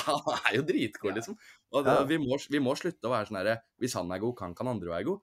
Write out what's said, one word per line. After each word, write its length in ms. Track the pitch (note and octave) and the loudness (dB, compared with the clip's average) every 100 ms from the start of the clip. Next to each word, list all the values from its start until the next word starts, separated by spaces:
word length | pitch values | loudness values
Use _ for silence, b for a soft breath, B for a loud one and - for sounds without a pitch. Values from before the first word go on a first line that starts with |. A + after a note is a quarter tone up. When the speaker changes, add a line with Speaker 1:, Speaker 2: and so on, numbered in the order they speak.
| - | 0
Speaker 1:
han 240 | C#3+ - | 0 0
er 220 | - - G#2+ | 0 2 2
jo 60 | D#3 | 2
dritgod, 460 | C4+ B2 - G#2 | 2 0 -2 -2
Speaker 2:
Ja. 60 | G2 | -2
Speaker 1:
liksom. 180 | A#2+ A3 b b _ | -4 -10 b b _
Og 120 | C#3 C3+ | 0 4
det, 80 | |
Speaker 3:
Ja. 140 | C3+ C#3 | 4 4
Speaker 1:
vi 80 | D#3+ | 2
må, 220 | C3 C#3 - | 2 -2 0
vi 100 | C#3+ | 2
må 140 | B2+ D3 | 2 0
slutte 260 | F3 E3 - | -2 -4 0
å 80 | |
være 160 | B2 G#2 | 0 0
sånn 80 | G2+ | -2
herre, 220 | G2 A2+ - _ | 0 0 -4 _
hvis 160 | A#2 G2+ | -2 -2
han 100 | F2 | -2
er 120 | F#2 | -2
god, 120 | A2+ B2 | -2 -2
kan 160 | F2+ F2 | -8 -6
ikke 100 | A#2+ | -4
han 80 | |
andre 160 | A2+ F2 | -2 -2
være 180 | E2+ A2+ | -4 -2
god. 100 | G3+ | -4